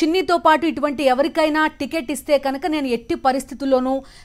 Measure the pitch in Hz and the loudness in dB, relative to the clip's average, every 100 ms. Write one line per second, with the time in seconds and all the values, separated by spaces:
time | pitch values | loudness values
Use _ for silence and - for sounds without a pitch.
0 | 311 370 330 339 339 311 330 269 294 277 | 0 0 2 2 4 4 2 -2 -4 0
1 | 269 254 320 330 311 302 311 311 254 330 | 2 2 0 0 0 2 0 -2 -6 -6
2 | 240 285 - 277 277 269 349 302 269 233 | -6 -6 0 0 0 -4 -2 -2 -2 -4
3 | - 233 262 269 269 233 269 254 254 269 | -4 -2 0 0 -4 -6 0 2 2 -4
4 | 269 - | -6 -20